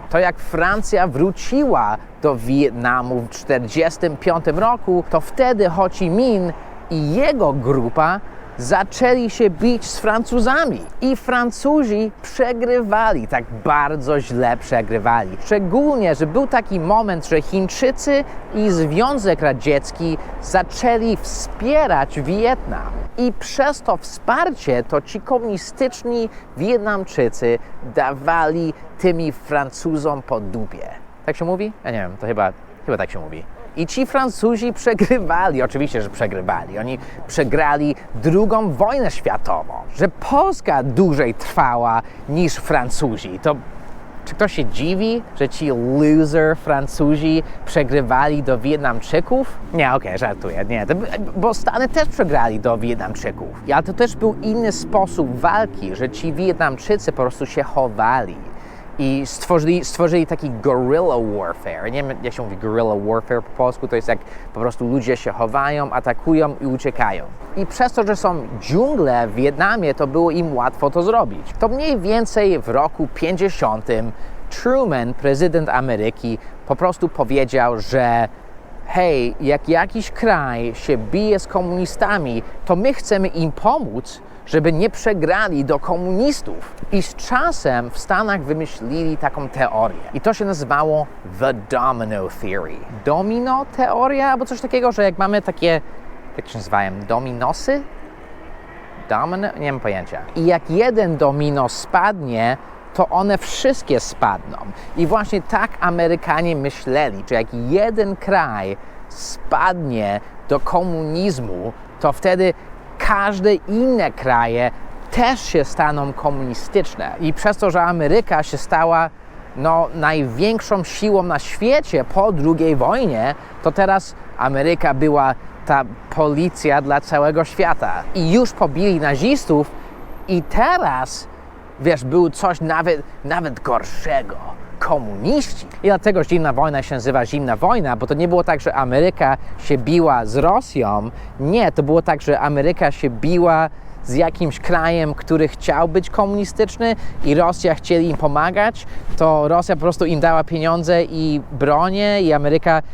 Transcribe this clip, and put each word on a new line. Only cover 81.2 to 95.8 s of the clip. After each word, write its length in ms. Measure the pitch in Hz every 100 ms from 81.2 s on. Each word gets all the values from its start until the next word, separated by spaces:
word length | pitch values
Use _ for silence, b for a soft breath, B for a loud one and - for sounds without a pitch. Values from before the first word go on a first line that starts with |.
| 110 98
z 80 | -
komunistami, 960 | - 175 180 180 - 202 202 135 117 - B -
to 100 | 175
my 180 | 254
chcemy 340 | 269 - 202 190
im 240 | 170 160
pomóc, 680 | - 208 302 170 113 - - - B -
żeby 280 | 156 160
nie 160 | 156 220
przegrali 760 | - 226 190 156 190 214 147 135
do 140 | 147
komunistów. 960 | - 175 180 190 277 277 - 175 - - -
I 100 | 196
z 140 | - -
czasem 720 | - 254 330 - 143 120 120
w 80 | -
Stanach 440 | - 190 214 196
wymyślili 760 | 139 156 156 - 113 156 160 156
taką 320 | 143 147 135
teorię. 480 | 139 127 110 113 - -
I 80 | 156
to 120 | 226
się 120 | 220 202
nazywało 640 | 165 131 143 156 151 143 - 92 92
The 140 | 135
Domino 720 | 120 98 123 131 117 110 104 92 -
Theory. 340 | 104 95 80 - - 110 143
Domino 600 | 156 202 233 254 262 277 -
teoria 500 | 254 233 262 277 269
albo 180 | 262 262
coś 160 | 240
takiego, 300 | 262 254 240
że 120 | 208
jak 140 | 202 175
mamy 240 | 196 208
takie, 400 | 196 - 175 160